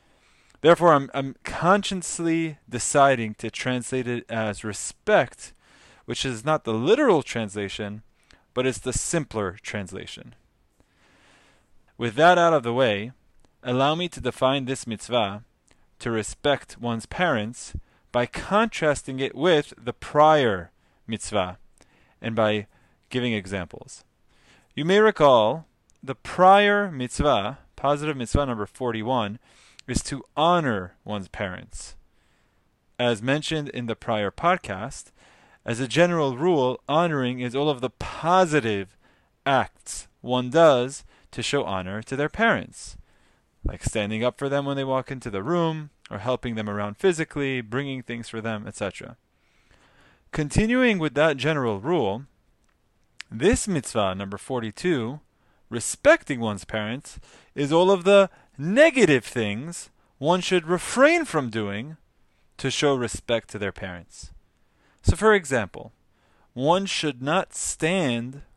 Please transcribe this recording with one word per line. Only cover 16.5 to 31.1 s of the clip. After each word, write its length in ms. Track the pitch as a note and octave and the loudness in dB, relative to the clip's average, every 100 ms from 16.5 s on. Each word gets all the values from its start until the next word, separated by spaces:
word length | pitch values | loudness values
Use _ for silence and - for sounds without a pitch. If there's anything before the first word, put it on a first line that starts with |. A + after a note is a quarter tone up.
| C#3 - - | 0 -4 -10
one's 260 | A#2+ A2+ - | -6 -6 -6
parents, 680 | - F3 A#2+ G#2+ - - - - _ _ | -2 0 0 -4 -10 -14 -14 -16 _ _
by 140 | A#2+ A#2+ | -2 -2
contrasting 960 | - - G3+ A3+ - D#3 C3+ - C3 | -6 -2 0 0 0 -2 -2 -4 -6
it 160 | C3+ - | -6 0
with 400 | F3 D3+ - - | 2 2 0 -8
the 160 | A#2+ | -10
prior 800 | - - D3+ D#3 D3+ A#2+ F#2+ F2 _ _ _ - | -10 0 6 6 6 4 0 -6 _ _ _ -8
mitzvah, 540 | A2 - G#2 F2+ F#2 - _ _ _ _ - | -8 -2 -2 -2 -6 -20 _ _ _ _ -12
and 160 | A2+ A2+ | -6 0
by 300 | G#2+ G#2+ G2+ _ _ _ - | 2 0 -4 _ _ _ -8
giving 220 | B2+ A#2+ | -4 -2
examples. 720 | G#2+ F#2+ G2 F2 - - - _ _ _ _ _ _ _ | -4 -4 -8 -8 -14 -20 -20 _ _ _ _ _ _ _
You 120 | - D#3+ | -4 2
may 160 | G#3 | 4
recall 640 | A3 - C#3+ A#2+ G#2+ D#3 - _ _ _ | 4 6 6 8 4 0 -8 _ _ _
the 140 | C3 C3 | -12 -12
prior 720 | - - F#3 G3+ G3+ G#3 G3+ | -6 4 8 8 6 2 -2
mitzvah, 720 | C#3 B2 - D3 A#2 G#2 C#3 _ - | -6 -6 0 2 2 0 -8 _ -4
positive 420 | C#3 D3 D3+ C#3 | -2 0 -2 -6
mitzvah 300 | A#2 C#3+ C3+ | -2 0 0
number 180 | A2 G2+ | -4 -6
forty-one, 720 | - B2+ A2 A2 B2+ G2+ A2 _ _ _ - - | -6 -4 -4 -2 -2 -2 -6 _ _ _ -16 -8
is 160 | A#2+ - | -6 -6
to 180 | C3+ - D3 | -10 -8 0
honor 600 | E3 F3 C#3+ G2+ F2+ - | 2 4 2 -2 -6 -14
one's 240 | G#2+ | -10